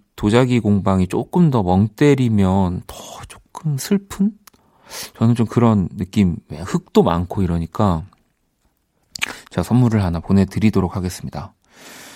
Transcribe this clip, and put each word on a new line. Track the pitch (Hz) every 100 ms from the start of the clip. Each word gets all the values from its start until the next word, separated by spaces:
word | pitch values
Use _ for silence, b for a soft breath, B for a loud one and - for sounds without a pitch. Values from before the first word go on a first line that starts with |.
| _ -
도자기 | 104 117 131 123
공방이 | 104 101 98 95 92
조금 | 110 - 180 165
더 | 123
멍 | 90 92 107
때리면 | - 147 135 123 104 95 98 92 87 -
더 | - - - -
조금 | - _ - 156 135
슬픈? | - 202 196 - 202 - _ _ B B B B B B
저는 | 113 120
좀 | 110
그런 | - 117 104 87 76
느낌, | 98 107 95 80 -
흙도 | 73 95 175 - 226
많고 | 110 85 87 -
이러니까 | 90 85 80 - 104 82 95 _ _ _ _ _ _ _ _ _ _ - B B B
제가 | -
선물을 | 87 120 120 107
하나 | 92 85
보내드리도록 | - 98 92 - 107 101 87 98
하겠습니다. | 90 - 67 - 98 _ _ B B B B